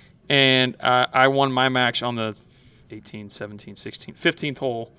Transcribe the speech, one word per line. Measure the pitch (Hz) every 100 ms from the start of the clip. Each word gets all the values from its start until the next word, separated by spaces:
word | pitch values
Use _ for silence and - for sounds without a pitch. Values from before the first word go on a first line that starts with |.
| - _ -
And, | 143 135 131 127 113
uh, | - 123 127
I | 131 135
won | 139 139
my | 127 131
match | 127 123 117
on | 120 120
the | 110 107 _ - - - _
eighteen, | 107 - 107 104
seventeen, | - 104 104 - 101
sixteen, | - - - 117
fifteenth | 170 147 147 131
hole. | 135 117 113